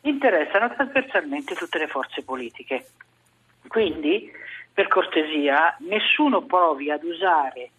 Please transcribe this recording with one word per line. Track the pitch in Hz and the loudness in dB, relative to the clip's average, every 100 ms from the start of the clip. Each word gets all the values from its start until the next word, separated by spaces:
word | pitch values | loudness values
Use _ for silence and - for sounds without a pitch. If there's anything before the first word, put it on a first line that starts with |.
interessano | 285 277 277 175 151 196 240 | -4 0 2 2 2 0 0
trasversalmente | - 269 269 254 196 151 143 139 | -2 -2 -2 -2 -2 -4 -6 -8
tutte | 180 170 170 | -10 -6 -4
le | 156 | -4
forze | 139 131 - | -4 -6 -8
politiche. | - 127 117 - 127 131 - - - _ _ _ _ _ - | -10 -8 -10 -14 -8 -8 -8 -20 -20 _ _ _ _ _ -6
Quindi, | 226 202 151 147 202 - - - - - | 0 0 0 0 0 -2 -16 -16 -16 -4
per | - 196 | 0 2
cortesia, | 185 180 160 151 156 143 139 165 - | 2 2 0 0 0 2 4 2 0
nessuno | 277 208 - - 302 202 | -4 -2 2 2 4 2
provi | - 180 170 139 143 | 2 4 4 2 -2
ad | 151 | -4
usare | 165 165 185 160 135 127 123 | -4 -2 2 2 2 -4 -16